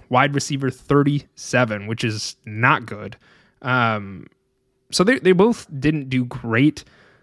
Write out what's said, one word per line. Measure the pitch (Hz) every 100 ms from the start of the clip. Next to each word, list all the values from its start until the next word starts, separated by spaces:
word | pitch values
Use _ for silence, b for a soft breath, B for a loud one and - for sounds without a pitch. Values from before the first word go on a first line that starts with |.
| B
wide | 123 143
receiver | 143 - 139 135
thirty-seven, | - - 143 143 143 - - - 123 120 104 107
which | 113
is | 117 107 - - 113
not | 107 127 139 117
good. | 104 107 - b b b b
Um, | 127 127 117 107 98 92 - _ _ _ _ _ -
so | -
they, | 190 269
they | 185
both | 180 220 226 - 139
didn't | 147 156 131
do | 131
great, | 123 127 117 117 147 - - b b b